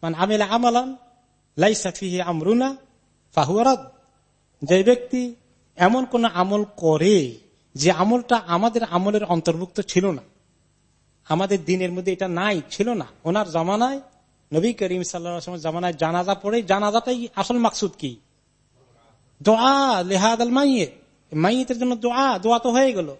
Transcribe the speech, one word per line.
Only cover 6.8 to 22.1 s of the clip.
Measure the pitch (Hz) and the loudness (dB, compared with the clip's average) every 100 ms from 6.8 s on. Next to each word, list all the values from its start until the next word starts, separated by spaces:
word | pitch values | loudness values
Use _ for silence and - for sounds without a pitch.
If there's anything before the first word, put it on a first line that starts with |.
| 165 156 180 202 127 113 _ _ _ | 0 2 4 4 2 -8 _ _ _
যে | 131 156 | -2 0
আমলটা | 170 202 247 240 233 | 2 2 0 0 -2
আমাদের | 170 175 226 233 | 0 0 0 -2
আমলের | 220 175 190 214 | -2 -2 0 0
অন্তর্ভুক্ত | 208 165 165 165 180 - | 0 -2 0 -2 -4 -8
ছিল | - 180 190 | -4 0 0
না, | 139 - _ _ _ _ _ _ _ _ _ - | -2 -10 _ _ _ _ _ _ _ _ _ -4
আমাদের | 160 190 196 | -2 0 -2
দ্বীনের | 151 185 180 | -2 -2 -2
মধ্যে | 180 185 | -4 -4
এটা | 180 190 | -4 -4
নাই, | 170 208 185 - | -2 -2 -2 -4
ছিল | - 220 | -4 -4
না, | 220 131 - | -4 -8 -8
ওনার | 160 202 190 | -4 -2 -2
জামানায়, | 165 170 208 254 277 - _ _ _ _ | -2 -2 0 -2 -4 -12 _ _ _ _
নবী | 156 220 | -2 0
করিম | 233 190 185 | -2 -4 -4
সাল্লাল্লাহু | 170 180 | -6 -8
আলাইহি | 170 | -8
ওয়াসাল্লামের | 175 - 175 | -10 -10 -8
জামানায় | 160 165 180 | -6 -4 -4
জানাজা | 151 160 175 180 | -2 -2 0 -2
পড়ে, | 190 202 233 | -4 -2 -2
জানাজাটাই | 185 196 208 226 254 247 233 - | 0 0 2 0 -2 -4 -6 -4
আসল | 196 240 | -2 0
মাকসুদ | 226 - 196 - | 0 0 -6 -6
কি? | 143 113 _ _ _ _ _ _ _ _ _ _ _ - | -10 -12 _ _ _ _ _ _ _ _ _ _ _ -2
দোয়া, | 160 220 254 277 269 202 | 2 4 4 4 2 0
লিহাদাল | 180 190 214 233 240 | 0 2 2 2 2
মাইয়িত, | 262 285 254 160 - _ _ _ | 2 2 2 -2 -8 _ _ _
মাইয়িতের | 156 180 247 254 240 | 0 0 0 -2 -4
জন্য | 254 240 | -4 -2
দোয়া, | 240 | -2